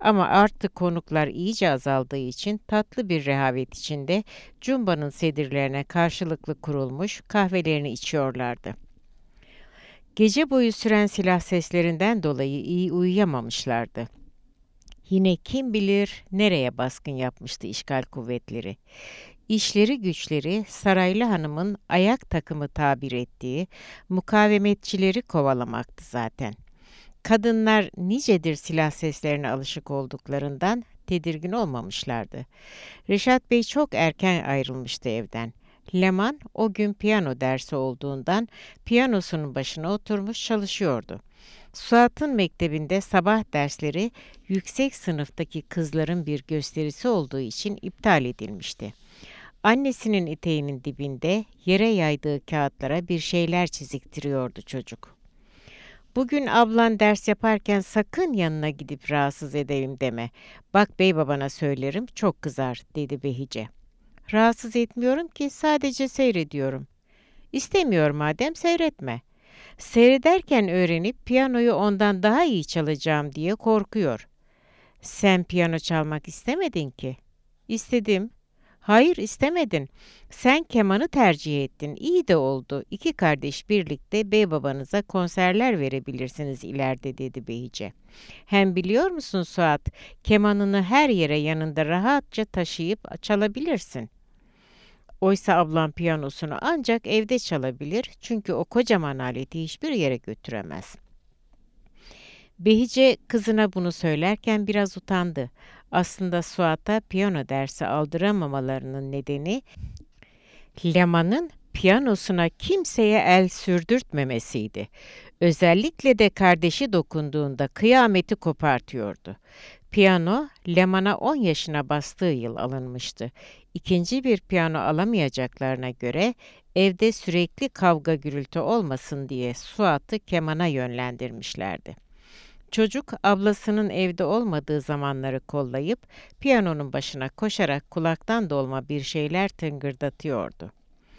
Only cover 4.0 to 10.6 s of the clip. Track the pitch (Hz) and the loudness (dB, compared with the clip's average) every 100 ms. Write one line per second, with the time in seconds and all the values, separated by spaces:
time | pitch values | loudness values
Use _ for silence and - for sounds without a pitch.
4 | 139 196 - - - - - 262 196 151 | -2 -2 -2 -16 -20 -10 -4 0 0 0
5 | 147 - 160 147 135 139 135 139 - 175 | -2 -2 -2 0 -2 -2 -2 -2 -4 0
6 | 170 - 165 160 - 147 - 143 131 135 | 0 0 -6 -6 -6 -8 -4 -4 -4 -4
7 | 202 - - 208 185 180 160 151 143 117 | -8 -8 -2 0 2 2 0 0 -2 -6
8 | - 156 135 123 123 117 - - - _ | -4 -2 -2 -2 -6 -6 -10 -14 -18 _
9 | _ _ _ - - - - - - - | _ _ _ -20 -20 -20 -20 -20 -20 -20
10 | - - 220 247 311 262 | -12 2 4 4 2 2